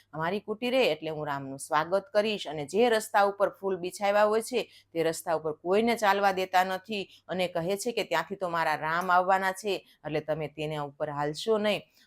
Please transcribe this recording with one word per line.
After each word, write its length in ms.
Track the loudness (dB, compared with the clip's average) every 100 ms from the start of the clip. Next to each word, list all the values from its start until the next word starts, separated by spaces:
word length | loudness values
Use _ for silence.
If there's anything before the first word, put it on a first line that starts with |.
| _
અમારી 260 | -6 -4 -4
કુટીરે, 480 | -6 -6 -2 2 2
એટલે 220 | 0 -4
હું 180 | -6 -6
રામનું 320 | -6 -8 -10
સ્વાગત 500 | -2 0 2 -2 0
કરીશ 340 | 0 0 -2 -6
અને 180 | -8 -4
જે 240 | 2 4
રસ્તા 320 | 2 2 2
ઉપર 280 | 2 2 0
ફૂલ 280 | 0 -4 -4
બિછાવ્યા 460 | -6 -2 2 4
હોય 180 | 4 2
છે 300 | 0 -4 -4 -10 _
તે 100 | -2
રસ્તા 300 | 0 -2 -2
ઉપર 180 | -2 -2
કોઈને 440 | -6 0 2 2 2
ચાલવા 360 | 2 4 2
દેતા 320 | 2 2 2
નથી 460 | 2 -2 -4 -6 -6 -14 -8
અને 200 | -4 -2
કહે 300 | -2 -2 -2
છે 140 | -2
કે, 120 | -4
'ત્યાંથી 320 | -2 -2 -2 -6
તો 140 | -2
મારા 260 | 0 0 0
રામ 360 | 0 -2 4
આવવાના 400 | 4 4 2 2
છે, 360 | -2 -4 -4 -6 _ -6
એટલે 140 | -4
તમે 280 | -2 -4 -4
તેના 340 | -6 -6 -6
ઉપર 280 | -8 -6 -6
હાલશો 480 | -2 -4 -4 0 2
નહીં.'" 240 | 2 -2 -6 _